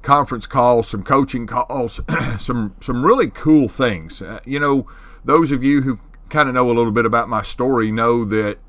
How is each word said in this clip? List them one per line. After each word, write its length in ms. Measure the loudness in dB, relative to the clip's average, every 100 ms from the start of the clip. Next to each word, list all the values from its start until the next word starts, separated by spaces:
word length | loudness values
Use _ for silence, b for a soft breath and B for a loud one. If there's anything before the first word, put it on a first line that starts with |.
conference 420 | 2 2 2 -6 -4
calls, 420 | 2 4 4 0
some 140 | -6
coaching 460 | 0 0 0 -4 -6
calls, 540 | -4 -4 -4 -6 -6 -6 -4
<clears throat> 200 | -4 -4
some, 360 | -4 -4 -4 -8
some 220 | -6 0
really 280 | 2 2 2
cool 360 | -2 4 4 4
things. 540 | 0 -2 -2 -10 -14
Uh, 200 | -14 -14 -8
you 140 | -2
know, 260 | 0 0 -2 B B B 2
those 260 | 2 2
of 120 | 0
you 180 | 2 2
who 160 | 0 -4 -10 -20 -6
kinda 240 | -2 0
know 160 | 2 2
a 40 |
little 180 | 2 2
bit 160 | 2 2
about 220 | 0 0
my 120 | -4
story 500 | -6 -4 0 0 0
know 320 | 0 0 0 0
that, 340 | -2 -2 -6